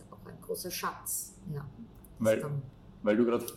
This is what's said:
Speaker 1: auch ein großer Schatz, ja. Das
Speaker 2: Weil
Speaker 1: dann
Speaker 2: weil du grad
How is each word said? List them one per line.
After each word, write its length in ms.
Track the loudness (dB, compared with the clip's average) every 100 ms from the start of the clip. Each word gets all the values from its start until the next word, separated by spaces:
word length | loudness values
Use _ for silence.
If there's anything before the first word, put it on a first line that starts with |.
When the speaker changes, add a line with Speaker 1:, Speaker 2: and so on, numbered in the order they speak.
| -16
Speaker 1:
auch 160 | -18 -16
ein 100 | -12
großer 300 | -6 -6 -4
Schatz, 640 | -4 -4 -6 -6 -6 -6 -12 -8
ja. 120 | -8 -8 -14 -16 -18 -14 2
Das 80 | 4
Speaker 2:
Weil 140 | 4
Speaker 1:
dann 220 | 2 -4 -6 -14 -20 -2
Speaker 2:
weil 140 | 4 6
du 80 |
grad 240 | 6 4 0